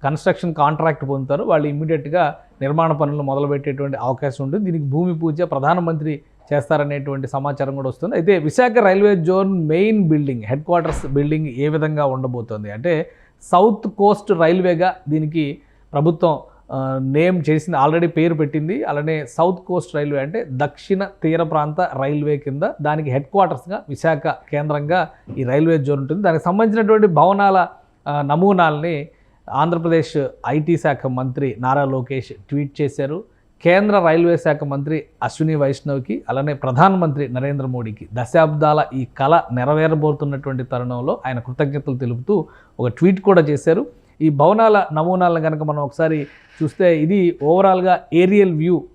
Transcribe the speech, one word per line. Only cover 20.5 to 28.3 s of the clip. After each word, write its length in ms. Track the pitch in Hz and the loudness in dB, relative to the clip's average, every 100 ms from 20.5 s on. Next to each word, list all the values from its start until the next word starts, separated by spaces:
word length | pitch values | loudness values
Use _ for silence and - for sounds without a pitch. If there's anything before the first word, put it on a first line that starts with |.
దక్షిణ 540 | 127 147 - - 190 196 - | -4 -4 -6 -4 -4 -4 -4
తీర 200 | 165 165 | -2 0
ప్రాంత 380 | 165 156 151 151 | 0 0 -2 -2
రైల్వే 560 | 175 131 135 147 147 143 | -4 -2 -2 -2 -2 -2
కింద 260 | 143 135 196 - | -4 -4 -4 -4
దానికి 300 | 147 156 151 | -4 -2 -2
హెడ్ 140 | 127 143 | -4 -2
క్వార్టర్స్‌గా 560 | 196 185 147 - 196 - | 0 2 0 -8 -12 -10
విశాఖ 380 | 139 160 156 151 | -4 -2 -2 -2
కేంద్రంగా 800 | 139 - 147 151 147 147 180 160 - - - | -6 -6 -4 -2 -4 -2 -2 -2 -8 -16 -8
ఈ 60 | |
రైల్వే 340 | 127 135 160 160 | -2 2 2 2
జోన్ 220 | 139 143 | 0 -2
ఉంటుంది. 220 | 135 160 | -2 -2
దానికి 220 | 196 160 | 0 0
సంబంధించినటువంటి 640 | 175 190 226 214 214 220 208 | 0 0 2 2 4 6 6
భవనాల, 600 | 156 165 196 202 190 170 - _ _ - | 6 4 4 4 2 0 -4 _ _ -6
ఆ, 140 | 147 | -4
నమూనాల్ని 840 | 143 | 0